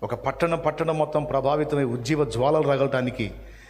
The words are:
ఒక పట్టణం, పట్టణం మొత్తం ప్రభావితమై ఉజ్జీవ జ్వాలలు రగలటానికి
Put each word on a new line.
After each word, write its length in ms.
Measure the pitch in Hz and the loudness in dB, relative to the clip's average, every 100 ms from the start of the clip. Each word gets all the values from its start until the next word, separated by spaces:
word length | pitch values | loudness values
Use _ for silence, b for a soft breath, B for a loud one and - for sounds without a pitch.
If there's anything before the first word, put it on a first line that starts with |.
ఒక 120 | 110 113 | -8 -4
పట్టణం, 420 | 135 - 170 165 | -4 0 0 0
పట్టణం 380 | 151 151 160 156 | 0 0 0 0
మొత్తం 260 | 147 151 | 2 0
ప్రభావితమై 640 | 147 139 131 151 147 143 131 | 0 0 2 0 0 0 0
ఉజ్జీవ 380 | 120 117 151 147 | -2 -2 0 0
జ్వాలలు 400 | 113 135 156 143 | 2 2 4 4
రగలటానికి 580 | 135 135 131 123 120 101 - B B | 2 2 2 0 -2 -6 -6 B B